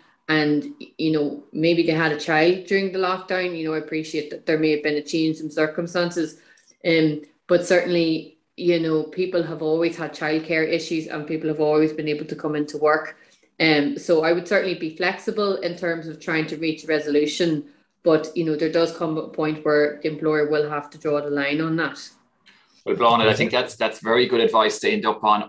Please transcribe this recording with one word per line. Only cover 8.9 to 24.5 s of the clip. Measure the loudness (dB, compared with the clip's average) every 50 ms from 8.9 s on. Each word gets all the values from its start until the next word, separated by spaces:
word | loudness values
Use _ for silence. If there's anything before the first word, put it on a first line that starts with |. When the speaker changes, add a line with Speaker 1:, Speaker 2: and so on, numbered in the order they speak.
| 0 0
Speaker 1:
people | -2 -2 -4 -4 -4 -2 -2 -2
have | -2 -2 -6 -4 -2
always | 0 0 2 0 0 -2
had | -4 -8 -8 -6
childcare | -6 -4 -2 -2 -2 -2 -2 0 0 0 0
issues, | 0 -2 -2 -4 -4 -4 -4
and | -6 -8 -8 -6
people | -6 -6 -4 -4
have | -4 -2 0
always | 2 4 4 4 4 4
been | 2 -2 -4
able | -4 -4 -4 -6
to | -8 -10
come | -8 -6 -4 -2
into | -4 -4 -4 -2
work. | 0 2 4 4 2 0 -6 -12 -18 _ _ _ _ _ _ _ 2
Um, | 4 4 4 4 2 0 -2
so | -2 0 2 2 4 4
I | 2
would | 2 0 0
certainly | 0 0 0 0 0 -2
be | -4 -6 -8 -4
flexible | -2 -2 -2 -2 -4 -6 -6 -4 -2 -2 -2 -2
in | -2 -4 -6 -4
terms | -4 -4 -4 -4 -4 -6
of | -10 -14 -10
trying | -6 -2 -2 -2 -2
to | -2 -4
reach | -4 -2 -2 -4 -4 -2
a |
resolution, | -2 0 0 0 2 2 2 2 2 0 0 0 0 0 -2 -4 -8 -16 _ _ _ _ _ 2
but, | 4 4 4 2 -2 -4
you | -2 -2
know, | 0 0
there | 0 0 0
does | 2 2 2 0 0
come | -4 -4 -4 -4
a | -4 -6
point | -6 -4 -4 -2 -2 -2 -2 0
where | 2 4 4 4 2 0 -4 -6
the | -6
employer | -4 -2 0 0 2 2 2
will | 2 2 0 0 0
have | -4 -6 -8 -10
to | -12 -8
draw | -2 -2 0 0
the | 0 -2
line | -2 -2 0 0 0 0
on | 0 0 0
that. | 0 -2 -2 -4 -8 -16 -18 -20 _ _ _ _ _ _ _ _ _ _ _ _ _ -4
Speaker 2:
Well, | -2 0
Bláthnaid, | 2 4 4 6 6 6
I | 4 4
think | 4 2 0
that's, | 2 0 0 -2 -2
that's | -4 -4 -4 -4 -4
very | -2 2 2 2 4
good | 4 4 4
advice | 4 4